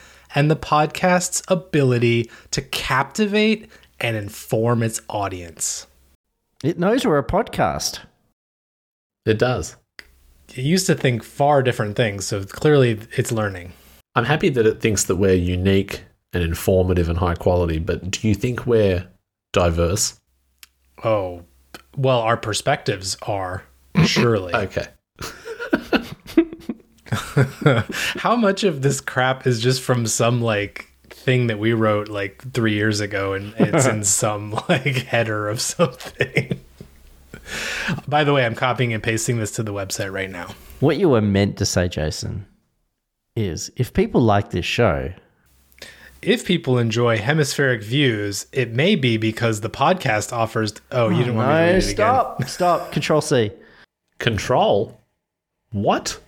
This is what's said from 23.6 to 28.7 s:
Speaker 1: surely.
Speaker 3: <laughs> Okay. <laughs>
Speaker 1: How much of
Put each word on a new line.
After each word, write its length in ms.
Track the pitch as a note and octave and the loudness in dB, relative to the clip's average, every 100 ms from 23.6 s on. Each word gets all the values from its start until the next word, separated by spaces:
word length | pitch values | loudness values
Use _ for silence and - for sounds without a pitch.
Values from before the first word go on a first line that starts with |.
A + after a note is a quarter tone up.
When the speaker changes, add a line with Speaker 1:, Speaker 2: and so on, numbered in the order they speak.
| - _ _ - E3 | -12 _ _ 2 4
Speaker 1:
surely. 460 | - A#2+ G#2+ F2+ | 4 4 2 0
Speaker 3:
<laughs> 0 | |
Okay. 320 | A#2 G2 - - _ _ - | -2 -2 -6 -8 _ _ -14
<laughs> 1900 | - - A4+ A4+ B4+ - - - - - - - E4 - - - _ _ - | -14 -14 -14 -10 -2 -2 0 -4 -4 -16 -2 0 0 -4 -14 -16 _ _ -8
Speaker 1:
How 1300 | - - - B2+ - D3+ A2+ - - - - F3+ A#3+ | -6 -2 0 0 2 2 2 -2 -6 -6 -2 0 2
much 280 | G3+ G3 | 2 2
of 180 | G3+ | 0